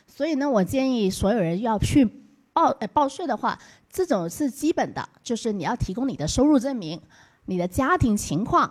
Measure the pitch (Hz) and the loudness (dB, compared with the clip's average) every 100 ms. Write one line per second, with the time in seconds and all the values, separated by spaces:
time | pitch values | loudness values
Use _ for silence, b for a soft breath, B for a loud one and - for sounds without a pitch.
0 | B - 302 285 285 226 180 269 262 247 | B -6 -2 0 2 2 2 0 0 0
1 | 190 - 196 233 165 175 233 214 - 294 | 0 0 0 2 0 -2 -2 0 2 4
2 | 233 - - _ _ 320 311 - - 302 | 4 0 -20 _ _ 0 2 0 -2 0
3 | 277 - 339 214 233 - B B B - | 0 -2 -4 -2 -2 -4 B B B -4
4 | 359 208 170 - 294 - 302 349 214 120 | 0 0 -2 -2 -4 -2 -2 0 -2 -4
5 | - _ - 233 233 208 165 240 - 190 | -12 _ -6 -4 -4 -4 -4 -4 -4 -4
6 | 269 156 151 - 285 285 254 254 160 170 | -4 -4 -4 2 4 4 2 -4 -6 -10
7 | - b b b b 180 180 - 269 359 | -12 b b b b -4 -2 0 0 2
8 | 247 208 - 185 220 339 262 | 2 0 -2 -4 0 2 0